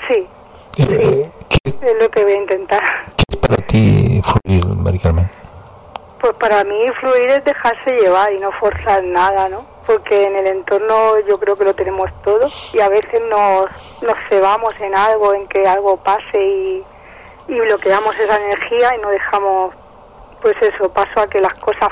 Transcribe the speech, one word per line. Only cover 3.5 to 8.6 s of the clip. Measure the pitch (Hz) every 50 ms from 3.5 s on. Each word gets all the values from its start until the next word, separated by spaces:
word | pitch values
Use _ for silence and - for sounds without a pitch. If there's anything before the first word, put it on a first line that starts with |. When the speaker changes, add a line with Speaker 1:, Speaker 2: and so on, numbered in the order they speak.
| 113 - -
Speaker 2:
ti | - - 110 110 104 101 101 95 - - 104
fluir, | 95 - - - - 92 95 92 87 95 98
Mari | 92 87 90 92 92
Carmen? | - 87 82 82 90 92 - - - - - - - - - - - - - - - - - -
Speaker 1:
Pues | - 240 -
para | - 247 220 208 202 202
mí | 202 202 214 233 254 240 -
fluir | 262 262 254 247 247 247
es | 269 277 277
dejarse | 285 277 - - 240 233 - - 269 254 240
llevar | 208 180 180 185 202 208
y | 202 190
no | 196 196
forzar | 190 -